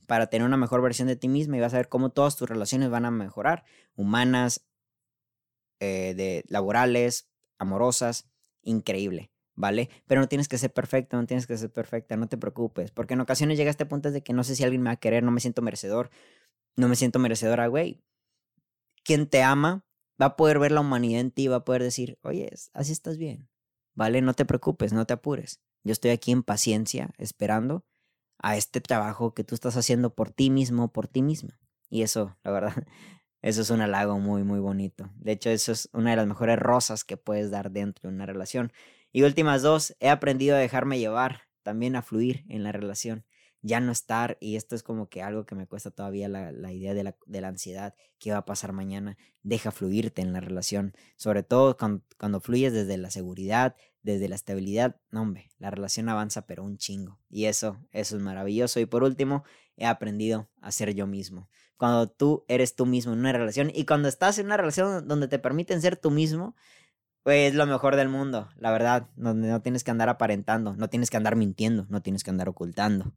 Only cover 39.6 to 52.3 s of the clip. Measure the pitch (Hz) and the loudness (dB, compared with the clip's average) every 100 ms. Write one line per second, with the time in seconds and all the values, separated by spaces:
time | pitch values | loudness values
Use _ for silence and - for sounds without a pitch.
39.6 | 143 156 - - 135 147 143 131 139 139 | 4 4 2 0 4 4 2 2 4 4
40.6 | 127 131 127 131 110 113 131 123 _ _ | 2 0 0 0 -2 0 -2 -4 _ _
41.6 | 104 107 123 127 - 110 123 127 - 110 | -8 -4 -2 -4 -2 0 0 -2 -6 -8
42.6 | 104 104 101 101 117 113 - _ _ _ | -6 -6 -8 -8 -8 -10 -12 _ _ _
43.6 | 107 117 123 117 - 113 120 - 107 107 | -2 0 0 -2 -2 -2 -2 -4 -6 -6
44.6 | - 117 - 113 101 92 98 107 107 98 | -6 -10 -8 -8 -8 -10 -8 -8 -8 -12
45.6 | 95 104 104 - 101 98 101 98 87 65 | -12 -12 -14 -10 -8 -6 -6 -6 -10 -12
46.6 | 92 92 95 101 98 - - 98 95 92 | -12 -8 -6 -4 -6 -10 -12 -10 -10 -10
47.6 | 92 95 101 - _ _ 107 104 - 101 | -12 -10 -12 -14 _ _ -4 -4 -4 -8
48.6 | 98 95 98 98 101 98 _ _ 101 110 | -8 -8 -6 -6 -8 -12 _ _ -4 -4
49.6 | 110 - 95 104 113 - 92 92 92 92 | -4 -6 -2 -2 -2 -4 -4 -4 -6 -6
50.6 | 90 101 101 - _ _ 107 104 90 123 | -4 -4 -4 -8 _ _ 0 0 4 6
51.6 | 135 123 110 101 - - 104 | 6 4 0 -2 -8 -8 -4